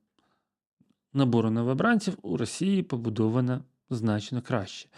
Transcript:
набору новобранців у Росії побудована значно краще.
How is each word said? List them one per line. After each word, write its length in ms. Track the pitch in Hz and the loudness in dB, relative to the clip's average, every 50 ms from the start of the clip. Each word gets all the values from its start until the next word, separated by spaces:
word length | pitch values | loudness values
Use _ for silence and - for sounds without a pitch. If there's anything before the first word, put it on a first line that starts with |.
| _ _ _ _ _ _ _ _ _ _ _ _ _ _ _ _ _ _ _ _ _ _ - | _ _ _ _ _ _ _ _ _ _ _ _ _ _ _ _ _ _ _ _ _ _ 0
набору 380 | 139 139 127 117 117 110 110 | 2 4 4 4 4 4 2
новобранців 680 | 110 117 117 123 131 131 - 233 240 220 - 190 185 - - | 2 0 0 0 0 2 2 2 2 2 0 -2 -6 -6 -6
у 140 | 208 240 | -4 -4
Росії 460 | - 120 104 - - 170 196 202 190 175 | -2 -2 -4 -4 -2 0 0 0 0 0
побудована 840 | - - 120 117 113 107 113 110 110 113 127 127 123 127 - - - _ _ _ _ | -2 -4 -4 -2 -2 0 0 0 2 2 2 0 0 -2 -4 -6 -12 _ _ _ _
значно 520 | 135 113 110 113 107 104 104 - 131 123 120 | -6 -2 0 0 0 0 -2 -4 -6 -8 -4
краще. 460 | - 135 113 95 - - - - - _ | -2 -2 -2 -2 -6 -10 -16 -18 -20 _